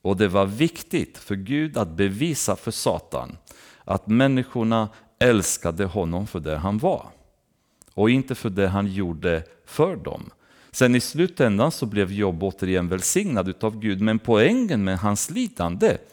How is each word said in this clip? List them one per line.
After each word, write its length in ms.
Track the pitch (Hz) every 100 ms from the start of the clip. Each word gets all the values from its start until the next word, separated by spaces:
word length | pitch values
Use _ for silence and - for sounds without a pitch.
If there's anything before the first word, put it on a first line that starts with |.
Och 160 | 92 98
det 100 | 104
var 180 | 98
viktigt 720 | 98 107 160 - - 165 92 -
för 180 | -
Gud 420 | 101 98 143 156 120
att 120 | 92
bevisa 640 | 80 98 101 165 135 -
för 160 | 92 -
Satan 680 | - 127 85 - 65 62 - _ - - -
att 220 | - 95 101
människorna 800 | 113 135 131 123 123 113 113 107 - _ _
älskade 640 | 123 110 90 - 85 82
honom 420 | 98 95 82 87 101
för 120 | 92
det 180 | 78 78
han 200 | 92 107
var 320 | 170 147 - - _ _ _ _ _ _ -
och 160 | - 107
inte 260 | 131 131
för 140 | 127 113
det 180 | 95 95
han 200 | 98 101
gjorde 560 | 95 90 78 87 82 80 _
för 300 | - - 170
dem. 340 | 143 - - - _ _ _ _
Sen 240 | - 123
i 40 | 123
slutändan 720 | - 143 180 - 123 101 143
så 140 | -
blev 260 | 113 101 92
Job 320 | 101 98 82
återigen 440 | 95 - 92 92 87
välsignad 640 | 92 - 185 202 113 92
utav 300 | 90 110 107
Gud, 220 | 107 95
men 180 | 107 110
poängen 640 | - 107 131 247 226 120
med 160 | 95 92
hans 300 | 104 101 -
lidande, 680 | 196 247 - 87 90 214 95 -